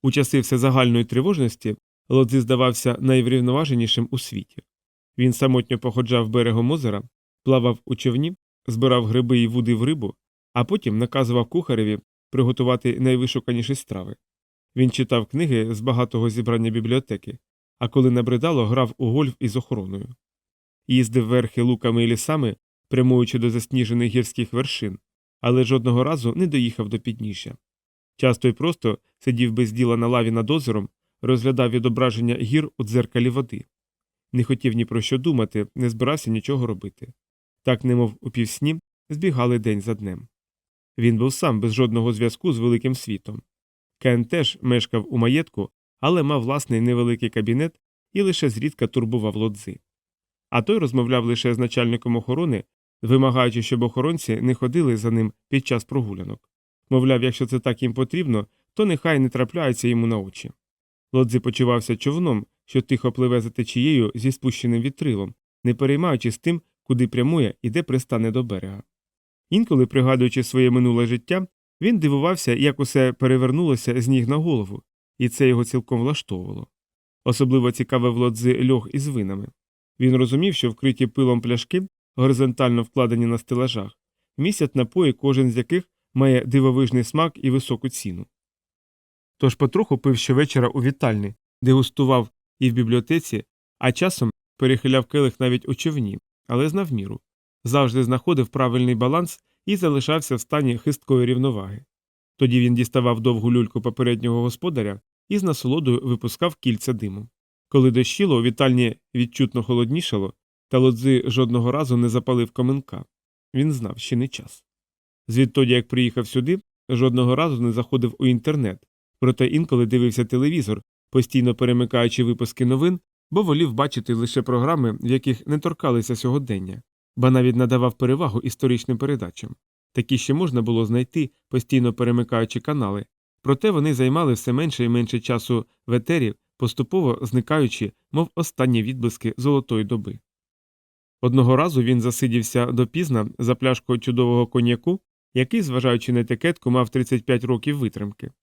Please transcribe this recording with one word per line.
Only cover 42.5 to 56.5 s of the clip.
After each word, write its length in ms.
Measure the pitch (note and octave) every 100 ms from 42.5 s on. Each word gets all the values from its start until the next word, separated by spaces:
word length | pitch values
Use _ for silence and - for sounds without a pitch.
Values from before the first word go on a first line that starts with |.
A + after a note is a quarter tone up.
з 60 | A#2+
великим 360 | A#2+ A#2+ B2+
світом. 480 | B2+ - G2 - G#2+ _ _ _ _ _ _
Кен 260 | C3 A#2+
теж 340 | A#2 E3+ C#3 -
мешкав 520 | B2+ B2 - A#2 G2+
у 40 | B2
маєтку, 520 | A#2 C#3+ D#3+ - F#2+ _ _ _
але 220 | C#3+ F3
мав 200 | C#3+ C#3+
власний 380 | A#2 C#3 - A#2
невеликий 500 | A#2+ A#2+ A#2+ A#2 A#2
кабінет 500 | A#2 G#2+ A#2+ D#3+ _ _ _ _
і 100 | G3
лише 260 | G3 F3 C#3+
зрідка 360 | A2 D3+ - A#2
турбував 500 | C3 A2+ A#2+ G#2+ G#2
Лодзи. 420 | A2 G2+ - - _ _ _ _ _ _ _
А 120 | A#2+
той 160 | D3+ A3
розмовляв 460 | C#3+ B2+ A#2+ B2+
лише 300 | A#2 A#2+ B2
з 40 | A#2+
начальником 580 | A#2+ - A#2+ A#2 A#2+ A#2
охорони, 480 | A2 C3 E3+ A2 - _ _ _
вимагаючи, 600 | A2+ C3 C3 B2 B2 A#2
щоб 200 | G#2+ B2
охоронці 580 | A#2+ B2+ C#3+ E3 - A2
не 140 | B2
ходили 420 | B2 B2+ E3 D3 A2+
за 140 | A2+
ним 220 | A2+ A2 - _
під 180 | C3+ C3
час 180 | A#2+
прогулянок. 680 | - C3+ A2 F#2+ G2 G#2+ _